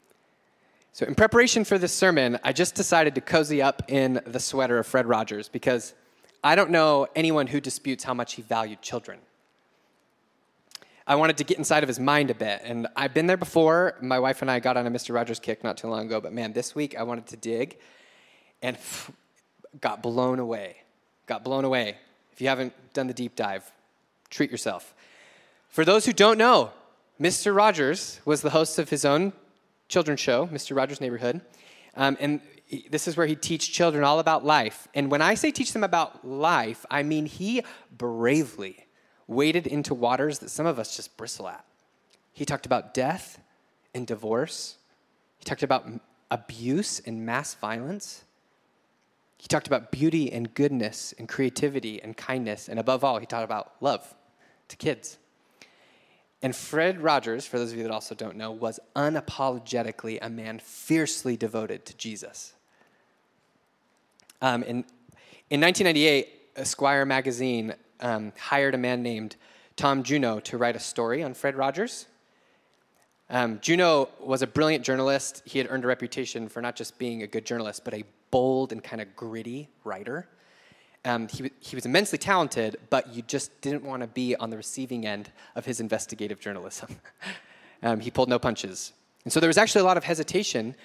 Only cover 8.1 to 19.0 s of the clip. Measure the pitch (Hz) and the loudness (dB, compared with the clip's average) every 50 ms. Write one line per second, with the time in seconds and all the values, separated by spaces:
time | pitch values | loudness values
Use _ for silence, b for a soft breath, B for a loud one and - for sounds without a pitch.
8.1 | 127 120 120 - - - 110 110 120 113 113 110 107 - - - - 120 - - | -4 -4 -4 -6 -8 -12 -6 -4 -2 -2 -2 -4 -6 -12 -12 -8 -8 -8 -8 -8
9.1 | 95 90 _ _ _ _ _ _ _ _ _ _ _ _ _ _ _ _ _ _ | -18 -20 _ _ _ _ _ _ _ _ _ _ _ _ _ _ _ _ _ _
10.1 | _ _ _ _ _ _ _ _ _ _ _ _ - b b b b b b - | _ _ _ _ _ _ _ _ _ _ _ _ -20 b b b b b b 2
11.1 | 143 147 160 160 156 139 143 - 175 - 147 - 160 151 151 131 120 110 127 139 | 4 6 6 6 4 4 2 0 0 0 2 2 4 4 4 2 0 0 2 4
12.1 | 147 147 143 127 117 - 110 107 101 - - 117 120 117 117 - - - 139 135 | 6 4 4 2 0 -2 -2 -2 -2 -4 -6 -8 -6 -6 -6 -6 -2 -2 -2 0
13.1 | 131 160 160 175 185 180 180 - - 165 160 156 160 170 180 175 - - 123 127 | 2 2 4 4 2 2 0 0 4 6 6 6 6 6 4 2 0 -2 -2 0
14.1 | 127 127 127 131 131 - 135 135 127 120 120 131 123 127 120 120 120 120 - - | 2 2 2 2 0 0 0 0 0 2 2 2 2 2 0 0 -2 -4 -4 -2
15.1 | 120 117 117 117 113 - - - 110 - - 113 - - - 113 113 110 107 110 | -2 -2 0 -2 -4 -6 -4 -6 -6 -4 -2 -6 -6 -4 -6 -6 -6 -6 -4 -4
16.1 | 113 110 - 80 101 117 113 110 107 120 123 - - 151 151 139 - - 113 120 | -4 -4 -4 -6 -8 -6 -6 -4 -4 -4 -4 -4 -4 -4 -6 -4 -4 -6 -6 -6
17.1 | 120 117 113 - - 110 - 113 113 113 135 165 - b b b b b b b | -6 -8 -10 -14 -16 -10 -6 -4 -2 -2 -4 -4 -6 b b b b b b b
18.1 | b b b b b b b b b - - 127 123 - - - - - | b b b b b b b b b -8 -6 -6 -6 -8 -12 -14 -14 -14